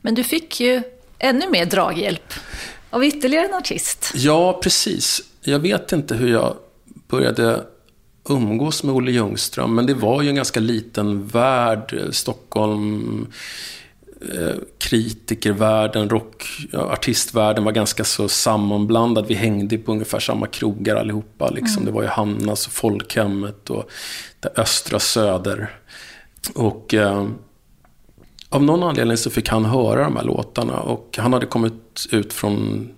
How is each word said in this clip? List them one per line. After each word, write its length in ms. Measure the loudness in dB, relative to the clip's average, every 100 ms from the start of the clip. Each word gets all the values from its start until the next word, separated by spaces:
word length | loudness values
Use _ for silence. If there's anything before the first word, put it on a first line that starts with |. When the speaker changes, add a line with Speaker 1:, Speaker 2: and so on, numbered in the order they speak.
Speaker 1:
Men 140 | 0
du 100 | 0
fick 360 | 0 -2 -4 -2
ju 220 | 2 2 -2 -12 -20 -2
ännu 320 | 2 2 2
mer 160 | 2 2
draghjälp 680 | 2 2 0 -2 -4 -8 -16 -14 -14 -14 -16 -6
av 140 | 2
ytterligare 420 | 2 2 0 2 0
en 80 |
artist. 580 | -2 -4 -4 -4 -4 -6
Speaker 2:
Ja, 460 | 0 4 6 4 2
precis. 600 | 2 2 0 -2 0 -2 -6 _
Jag 160 | 0 0
vet 340 | 2 0 0
inte 220 | -2 0
hur 140 | 0 4
jag 240 | 4 2 -2 -14 _ _ -20 _
började 560 | 0 2 4 2 2 -4 -18 _ _ _ _ -2
umgås 540 | 0 2 0 -2 -2
med 120 | 0
Olle 160 | 2 2
Ljungström, 600 | 2 0 -2 -4 -2 0
men 120 | 2 2
det 80 |
var 280 | 2 2 2
ju 60 | 2
en 60 |
ganska 260 | 0 0 0
liten 680 | 0 -2 -4 -2 0 -2 -2
värld, 680 | 2 4 4 2 0 -2 -6
eh, 60 | -4
Stockholm, 1160 | -4 -4 -6 -4 0 0 0 -2 -2 -4 -6 -6 -12 -16 -14 -14 -16 -20 _ -20 -16 -10
eh, 200 | -4 -2 -4 -8 -10
kritikervärlden, 1300 | 0 0 0 -8 -6 -2 0 2 4 4 2 0 0
rock-, 560 | 0 -2 -14 -14 -12 -8
ja, 60 | -4
artistvärlden 840 | -2 -2 0 0 0 2 2 2
var 80 | 2
ganska 320 | 2 0 -2
så 240 | -2 -2 -2
sammanblandad. 1000 | 0 2 2 2 0 2 4 4 2 0
Vi 80 |
hängde 440 | 0 0 0 0 -2
på 140 | -2
ungefär 280 | -4 -2 -4
samma 260 | -2 -2 -4
krogar 500 | -2 -2 0 0 0
allihopa, 540 | 0 -4 -8 -2 -2
liksom. 320 | 0 -2 -2
Speaker 1:
Mm. 20 |
Speaker 2:
Det 60 | -2
var 100 | -2
ju 60 | -2
Hannas 580 | 0 -2 0 -2 -2 -4
och 60 |
Folkhemmet 1000 | -2 0 0 -2 0 0 0 -4 -8 -8
och 200 | -6 -6 -12 -12 -12 -14 _
det 80 | -6 -2
Östra 420 | 0 0 -2 -2
Söder. 720 | 0 2 2 2 -2 -4 -8 -12 _ -20 -20 -20 -20 -14 -10
Och, 400 | -2 -2 -2 0
eh, 340 | 2 2 2 -4 -6 -16 _ _ _ _ _ -20 -20 -20 -20 -4
av 140 | 2
någon 200 | 4 4
anledning 340 | 2 2 2 2
så 140 | 0
fick 180 | -2 0
han 160 | 2
höra 400 | 4 4 4 4
de 120 | 2 0
här 80 |
låtarna, 520 | 0 -2 -2 -4 -2 -2
och 360 | -4 -6 -6 -2
han 120 | 2
hade 140 | 2 2
kommit 600 | 0 0 -2 -16 -12 -2
ut 220 | 0 0
från 560 | -2 -2 0 0 -4 -6